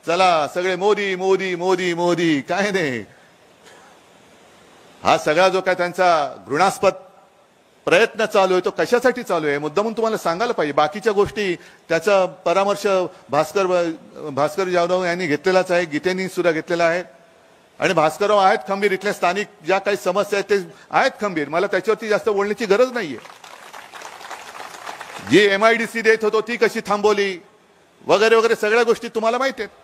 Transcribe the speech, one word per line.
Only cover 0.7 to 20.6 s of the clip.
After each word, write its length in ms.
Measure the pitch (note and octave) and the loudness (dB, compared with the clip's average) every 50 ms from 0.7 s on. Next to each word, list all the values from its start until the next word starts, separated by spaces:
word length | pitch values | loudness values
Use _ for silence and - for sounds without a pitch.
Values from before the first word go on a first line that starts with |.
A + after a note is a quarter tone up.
| F#3 | -2
मोदी, 400 | F3 F#3+ G#3 G#3 G3+ G3+ G3 F#3 | 0 2 2 2 2 0 -4 -4
मोदी, 400 | F3+ F#3 F#3+ F#3+ F3+ F#3+ F#3 F3+ | -2 2 2 2 2 0 -4 -4
मोदी, 380 | E3+ F3 F#3 F#3+ F3 F#3 F3 E3+ | -2 0 0 0 0 0 -2 -2
मोदी, 480 | E3 F3 F3 F3 D#3+ F3 E3 D#3 C#3 | 0 0 0 2 2 2 2 0 0
काय 300 | B2+ - E3+ F#3+ G3 G#3 | -2 -4 -2 -2 -2 0
नाही. 340 | F#3+ G3 D#3+ C#3 B2 A2+ G2 - - - - _ _ _ _ _ _ _ _ - - - - - - _ _ _ _ _ _ _ - _ - - - - - - - - - - - - - | 0 -2 -2 -2 -4 -6 -10 -12 -20 -20 -20 _ _ _ _ _ _ _ _ -20 -20 -20 -20 -20 -20 _ _ _ _ _ _ _ -20 _ -20 -20 -20 -20 -20 -20 -20 -20 -20 -20 -20 -2 2
हा 140 | G2 D3 | 2 2
सगळा 320 | D#3 - E3 D3+ E3+ F#3+ F#3+ | 2 2 0 2 4 4 4
जो 120 | F3+ F#3+ | 2 0
काय 140 | F3+ F#3+ F3+ | 0 -2 -2
त्यांचा 600 | F3+ F3 F3+ E3 F#3+ F#3 F3+ E3+ D#3 C#3+ C3 B2 A2 - | -2 -2 -4 0 2 2 4 4 2 0 -4 -8 -14 -10
घृणास्पद 460 | - C3 D#3 F#3 G3 - - - F#3 F#3 - - - - - _ _ _ _ _ _ _ _ _ _ _ _ _ | -6 0 2 2 2 2 2 0 0 0 0 -18 -20 -20 -20 _ _ _ _ _ _ _ _ _ _ _ _ _
प्रयत्न 400 | C#3+ D#3 F#3 A3+ A3 - G#3+ A3 | 2 4 4 4 2 0 -4 -4
चालू 280 | - - G#3 F#3+ F#3 F#3 | 0 2 2 4 4 2
आहे, 120 | F3+ F3+ | 0 0
तो 40 | G#3 | -2
कशासाठी 540 | - - E3 D#3 A#3 A#3+ - B3+ - B3 A3+ | -2 -2 0 0 0 2 2 0 0 -2 -6
चालू 240 | - F#3 E3 D#3 | -4 -4 -2 0
आहे 100 | D3 C#3+ | -2 -2
मुद्दामून 360 | C#3+ D3 D3+ D3 F#3 G#3 A3+ G#3+ | -2 -4 -2 -2 -2 -2 -2 -2
तुम्हाला 240 | A3+ A3 A3+ A3 | -2 -2 -2 -2
सांगायला 360 | - - F3 E3 F3+ A3+ A#3+ A3+ | -2 -2 -4 -2 -2 -2 -4 -2
पाहिजे. 200 | - D#3+ D3 C#3 | -2 -2 0 2
बाकीच्या 400 | D3+ D3+ D3+ - G#3 - A3+ G3+ | 2 0 0 -2 -2 -2 0 2
गोष्टी 420 | G3 G3+ - - G#3+ G#3 F#3 E3+ - - - - _ _ - | 2 0 0 -2 -4 -4 -4 -4 -6 -10 -20 -20 _ _ -2
त्याचा 360 | E3 E3 D#3+ G#3 G3+ F#3+ F#3 | -2 0 2 2 4 4 2
परामर्श 600 | F3 - - - E3+ E3+ F#3+ G3 G3+ G3+ G3+ - G#3 G3 F#3 F3+ D3+ - - - - | 0 -4 -6 -2 0 0 2 2 0 -2 -2 0 0 0 0 0 -2 -8 -16 -10 -2
भास्कर, 360 | C3+ D3 D#3 - - G3+ F#3+ F3+ F3+ F3 F3 E3+ E3 - - - - - C#3+ D3+ | 0 0 0 0 0 0 0 2 2 0 0 -2 -4 -8 -14 -20 -18 -14 -12 -6
भास्कर 320 | C#3 C#3 D3 D3 - F#3+ F#3+ | -2 0 -2 0 0 -4 -2
जाधव 400 | F#3 F3+ F3 E3+ F3 F3+ F#3 F#3 | 0 0 0 2 2 0 0 0
यांनी 240 | F3 E3+ F3+ F#3 | -2 -2 -2 0
घेतलेलाच 440 | D3+ D3 - - F#3+ F#3 F#3 F3+ F#3 | -2 -2 0 2 2 2 2 2 2
आहे, 140 | F3 F3 F3+ | 0 0 0
गीतेंनी 420 | E3 D3 D3+ D3 F3+ F#3 F#3 F#3+ F3 | -2 -4 -2 -2 -2 -2 -2 -6 -6
सुद्धा 220 | - F3+ E3+ E3+ | -4 0 0 0
घेतलेला 320 | D#3+ D#3+ D#3 - F3 E3+ E3+ | 0 0 -2 -4 -2 0 2
आहे. 200 | E3 E3+ F3+ F3 - - - - _ _ _ _ _ _ _ _ _ _ - | 0 0 -2 -6 -8 -18 -20 -20 _ _ _ _ _ _ _ _ _ _ -2
आणि 140 | - E3 F#3+ | -2 0 2
भास्करराव 440 | D#3+ D3+ D#3 D3+ - G3+ G3+ G#3+ | 2 2 2 0 0 0 2 4
आहेत 220 | G3+ F#3+ F#3+ A3 A3 - | 4 4 4 4 2 -2
खंबीर, 240 | - G3 G3 G3 - | -6 -4 0 0 0
इथल्या 220 | F#3+ F#3+ F#3+ G#3 G3 | 0 0 -2 -4 -2
स्थानिक 340 | - G3 F3 F3+ G3+ G#3 - - _ D#3+ | 0 0 0 0 -2 -6 -8 -12 _ -2
ज्या 140 | D3+ F#3+ F#3+ | 0 0 0
काही 180 | F#3+ G3+ G3+ | 0 -2 -4
समस्या 420 | - - F#3 F3+ G3+ G3 G3+ G#3 G3+ | -2 -2 -2 0 0 -2 0 -2 -4
आहेत 100 | G3 - | 0 0
ते 200 | G#3 G3+ | 0 0